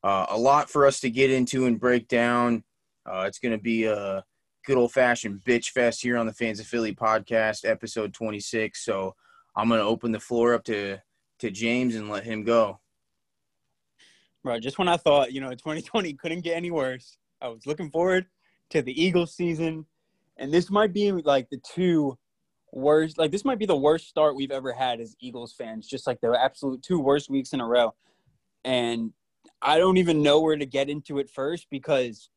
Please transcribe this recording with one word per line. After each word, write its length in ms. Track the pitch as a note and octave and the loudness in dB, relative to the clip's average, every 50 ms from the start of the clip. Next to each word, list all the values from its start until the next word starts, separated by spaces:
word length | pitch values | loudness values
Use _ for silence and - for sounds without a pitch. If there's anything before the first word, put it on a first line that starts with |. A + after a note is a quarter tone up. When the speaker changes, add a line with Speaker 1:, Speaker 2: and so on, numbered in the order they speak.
| - | 0
Speaker 1:
Uh, 240 | G2 G2 G2 F#2 - | 0 0 0 -2 -4
a 80 | G2+ | -4
lot 320 | A2 A#2 B2+ C#3 D3 C#3+ - | 0 2 4 4 4 2 0
for 160 | - D3+ C#3+ | 0 4 4
us 140 | C#3 C3+ - | 4 4 2
to 100 | - C3 | -6 -4
get 220 | A2+ B2+ C3+ C3+ | 0 2 2 4
into 340 | C3 C3 B2+ A#2+ - C3 C3 | 4 2 0 0 0 0 0
and 140 | B2+ A#2 G#2+ | 0 0 0
break 280 | B2 B2 B2 A#2+ A#2 | 2 2 2 2 0
down. 560 | _ - A#2+ A#2 A#2+ A#2+ A#2+ A#2+ A#2+ A#2 A2 - _ _ _ _ _ _ _ _ | _ 0 2 2 2 2 2 2 0 0 -2 -6 _ _ _ _ _ _ _ _
Uh, 160 | - G2 F#2+ F#2+ | -10 -8 -6 -6
it's 140 | G2+ G2 - | -6 -6 -6
gonna 180 | - B2 A2+ | -6 -4 -4
be 280 | G#2 G2 A#2 A2+ A2+ A2 | -4 -4 -4 -2 0 0
a 380 | A2 G#2+ G#2 G2+ G2 F#2+ G2 F#2+ _ _ _ _ _ _ _ _ | 0 -2 -2 -4 -6 -6 -6 -8 _ _ _ _ _ _ _ _
good 100 | - C#3 | 0 2
old-fashioned 640 | B2+ A#2+ A#2+ - C3+ B2+ A#2+ A#2+ - - G#2+ G2 G2 _ | 2 2 2 2 2 4 4 2 0 -2 -10 -10 -8 _
bitch 280 | B2 A#2+ A#2 - - | 0 0 0 0 -2
fest 320 | - C3 B2 A#2 A2+ - - | -2 2 2 2 0 -2 -4
here 120 | B2 B2 | -4 -2
on 120 | A#2+ A#2 | -2 -2
the 60 | A2 G#2+ | -4 -4
Fans 260 | - A#2+ A2+ A2 G2+ | -6 -6 -6 -6 -8
of 80 | G#2+ | -10
Philly 260 | - - A#2+ A#2 G#2+ G2+ | -6 -4 -4 -4 -4 -4
podcast, 760 | - A#2 A2 A2 A2 G2+ - A#2 A2+ A2 A2 G#2+ - - | -2 0 0 0 0 -2 0 0 0 0 0 -2 -2 -2
episode 460 | A2+ A2 F#2+ - A2 - A#2 G#2+ G2+ G2 | -2 -2 -2 -4 -10 -6 -6 -6 -6 -8
twenty-six. 720 | - A2+ A2 G#2 G#2 G2+ - - A2+ A2 G2+ _ - - | -8 -8 -8 -8 -8 -10 -6 -4 -4 -4 -4 _ -10 -6
So 300 | - G#2 G2 F#2+ F#2+ - _ _ _ _ _ _ _ _ | -4 -4 -4 -4 -6 -10 _ _ _ _ _ _ _ _
I'm 120 | G#2 G#2+ | -2 0
gonna 140 | A#2 A#2 A2 | 2 2 2
open 300 | G#2 G#2 A2+ - - A#2+ | 2 0 -2 -2 -2 -4
the 80 | A2 G#2 | -4 -6
floor 340 | - - B2 A#2 A#2 A#2+ A#2+ | -6 -4 -2 0 2 2 2
up 100 | A2+ - | 0 -2
to, 340 | - A2 G2+ G2+ G2 G2 G2 _ _ _ _ _ _ _ _ | -4 -6 -6 -6 -6 -8 -10 _ _ _ _ _ _ _ _
to 100 | - A2+ | -10 -8
James 460 | F#2+ G2 A2+ A#2 A#2+ B2 B2+ B2+ A2+ | -6 -4 -2 -2 0 0 -2 -2 -4
and 120 | A2 G#2 | -4 -8
let 160 | G#2 G#2 G2+ G#2 | -8 -8 -8 -8
him 200 | A#2 A2+ G#2+ G#2 | -8 -8 -6 -2
go. 380 | A2+ A#2 A#2 A2 G2+ F#2 _ _ _ _ _ _ _ _ _ _ _ _ _ _ _ _ _ _ _ _ _ _ _ _ _ _ _ _ _ _ _ _ _ _ | 2 4 4 2 2 -2 _ _ _ _ _ _ _ _ _ _ _ _ _ _ _ _ _ _ _ _ _ _ _ _ _ _ _ _ _ _ _ _ _ _
Speaker 2:
Right, 180 | C3 A#2+ A#2 | -6 -6 -4
just 160 | A2+ C3 - | -6 -8 -4
when 120 | - F#3+ F3+ | -2 0 0
I 80 | E3+ | 0
thought, 360 | E3+ - D#3 D3 C#3+ C3+ B2 C3 | 2 4 4 4 4 4 2 -2
you 80 | C3+ | -10
know, 140 | C3+ C3 B2+ | -10 -10 -12
twenty 260 | A#2+ _ D#3 D#3 D#3+ | -10 _ -8 -8 -8
twenty 320 | - - - A#3 F#3+ E3 C#3+ | -10 -4 -4 -2 -2 -2 -8
couldn't 280 | C#3 - E3+ D#3+ F3+ | -8 -8 -6 -6 -6
get 140 | E3 E3+ E3 | -4 -4 -4
any 140 | E3 F3 F3 | -4 -4 -4
worse, 480 | E3+ D#3 C3+ C3 B2+ B2 - - _ _ _ _ _ _ | -2 -2 -2 -2 -4 -8 -14 -20 _ _ _ _ _ _
I 60 | C3 | -12
was 180 | B2 A#2 A2+ - | -12 -12 -12 -8
looking 240 | C3+ D3+ D3+ F#3 D3+ | -8 -8 -6 -8 -6
forward 380 | - D#3+ F3 F#3 F#3 F#3 F#3 _ _ _ _ _ _ _ _ _ | -2 0 0 2 2 0 0 _ _ _ _ _ _ _ _ _
to 140 | - D#3+ B2+ | -2 -2 -2
the 180 | C3 C3+ D3 D#3+ | -2 -2 0 2
Eagles 320 | F#3+ E3 F3+ E3+ E3 - | 4 4 2 0 0 -4
season. 520 | - F3 E3+ E3 D3+ E3 E3 D#3+ D#3+ D#3 _ _ _ _ _ _ _ _ _ _ - | -4 -2 -2 -2 -2 -2 -4 -4 -8 -14 _ _ _ _ _ _ _ _ _ _ -12
And 140 | C3 C3+ D3+ | -6 0 2
this 160 | F3 F3 - | 2 2 2
might 240 | G3 G3+ G#3+ G#3+ F3 | 2 2 2 2 2
be, 180 | G#3 G#3 G3+ | 0 0 0
like, 380 | G3 F3 D3+ D3 C#3 C3+ A#2+ _ | 0 4 6 6 6 6 2 _
the 80 | C#3 | -12
two 580 | B2+ _ - - E3+ F#3 F3+ E3+ D#3+ D3 C#3 B2+ _ _ _ _ _ _ _ _ _ _ _ | -14 _ -10 -4 0 2 4 4 4 2 2 -2 _ _ _ _ _ _ _ _ _ _ _
worst, 460 | - C3 C3 C#3+ D3+ D#3 D#3+ D#3+ D#3 | -10 0 2 4 4 4 4 2 0
like, 140 | - D#3+ D3+ | 0 0 0
this 120 | - G3+ - | 0 0 0
might 140 | C4+ C4 | 0 0
be 80 | G#3 G#3+ | 0 2
the 100 | G3 F3 | 0 2
worst 320 | C#3 C3+ D3 D#3+ F#3 - | 4 4 4 4 4 0
start 280 | - _ D#3+ D3+ D3+ C#3 | -6 _ 4 4 4 4
we've 160 | C3+ C#3 C3+ | 0 -4 -4
ever 200 | C#3 C3+ C3 C3 | -4 -6 -6 -6
had 300 | A#2 - C3 B2+ A#2+ A#2 | -4 -2 -2 -2 -2 -4
as 140 | A#2 A2 G#2 _ | -8 -14 -14 _
Eagles 320 | B2+ B2+ A#2 B2 A#2+ A#2 | -16 -14 -12 -12 -14 -14
fans, 360 | - _ B2 A2+ A2 A2 G#2 | -12 _ -12 -12 -10 -12 -12
just, 180 | - - B2 - | -10 -10 -6 -4
like, 160 | C3+ B2 A2+ | -6 -6 -2
the 100 | - A#2 A#2+ A#2+ | 0 0 2 2
absolute 440 | B2+ C3+ _ - - C#3 C3 B2+ - | 2 0 _ -4 -6 -6 -6 -6 -4
two 160 | - F3+ E3+ | -2 -2 0
worst 280 | C#3 C3+ C#3 D3 C#3+ | 4 4 2 2 2
weeks 260 | - C#3 C#3 B2+ - - | -2 -2 -2 -2 -2 -6
in 60 | C3+ | -6
a 60 | A#2+ | -2
row. 300 | A2+ A#2 B2 A#2+ A2+ - _ _ _ _ _ _ _ _ _ _ _ _ _ _ | 2 4 4 4 2 0 _ _ _ _ _ _ _ _ _ _ _ _ _ _
And 500 | B2+ B2+ B2 A#2+ A#2 A#2 A#2 A2+ A2 - _ _ _ _ _ _ - _ _ - | -2 -2 0 0 -2 -2 -4 -6 -8 -10 _ _ _ _ _ _ -20 _ _ 0
I 160 | C3+ D3+ D#3 | 2 4 4
don't 180 | F3+ F#3+ F#3 | 4 4 4
even 240 | F#3 F3+ E3 D#3+ D3+ | 4 4 2 2 2
know 180 | D3 C#3+ C#3+ D#3 | 4 4 4 4
where 160 | D#3+ D#3 D#3 | 4 2 0
to 120 | D3 C#3+ | -2 -4
get 240 | C3 B2 C3+ C#3 C#3 | -4 -2 -4 -2 -2
into 260 | D3 D3+ C#3 - D3 | -4 -8 -8 -8 -6
it 100 | C#3 C#3 | -6 -6
first 380 | C3 _ - C3+ C#3+ E3+ E3 - _ | -6 _ -6 -6 -6 -6 -8 -10 _
because 580 | D3 C3+ A#2+ - D3+ C3 B2+ A#2+ A2 - - _ _ | -12 -12 -2 0 0 0 0 -2 -6 -12 -20 _ _